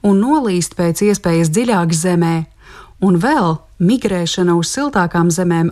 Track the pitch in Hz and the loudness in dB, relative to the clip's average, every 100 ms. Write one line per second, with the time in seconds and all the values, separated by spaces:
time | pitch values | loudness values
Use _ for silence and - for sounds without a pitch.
0 | 202 196 240 311 233 180 160 - 170 160 | 0 2 2 0 0 -2 -4 -2 -2 0
1 | 208 202 180 165 165 170 247 196 170 165 | 0 0 0 0 0 0 0 0 0 -2
2 | 180 175 170 165 160 _ - - - - | 0 0 0 -2 -6 _ -20 -20 -20 -2
3 | 190 175 233 302 175 156 - - 180 247 | 2 2 2 0 0 -2 -8 -2 0 0
4 | 220 185 170 - 175 170 170 - 285 214 | 0 -2 -4 0 0 0 -2 -4 -2 0
5 | 175 175 170 165 175 170 165 | 0 0 0 0 0 0 -2